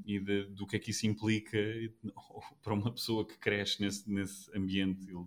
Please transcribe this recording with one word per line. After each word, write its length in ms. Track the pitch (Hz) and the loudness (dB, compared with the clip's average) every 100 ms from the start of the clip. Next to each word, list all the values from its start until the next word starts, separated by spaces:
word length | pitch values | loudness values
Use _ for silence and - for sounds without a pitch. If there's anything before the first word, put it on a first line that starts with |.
| 101 | -2
e 140 | 101 | -2
de, 240 | 98 101 98 | 2 2 0
do 220 | 98 98 | -6 -2
que 80 | 107 | -2
é 40 | |
que 120 | - | 0
isso 160 | 101 110 | 0 0
implica 500 | 107 107 107 - 110 104 113 113 - | 2 2 2 2 0 0 -2 -6 -6
<laughs> 580 | 107 - - 107 - - | -10 -10 -14 -16 -16 -10
para 100 | 107 104 | 0 2
uma 160 | 113 | 2
pessoa 320 | 120 - 110 104 | -2 0 0 0
que 80 | - | -2
cresce 420 | 113 104 101 - | 2 2 2 2
nesse, 260 | 101 101 - | 0 0 0
nesse 480 | 98 95 - - 104 | 0 0 -4 -6 -2
ambiente. 500 | 95 98 95 95 95 | 0 2 2 0 -4
Ele 160 | 90 | -8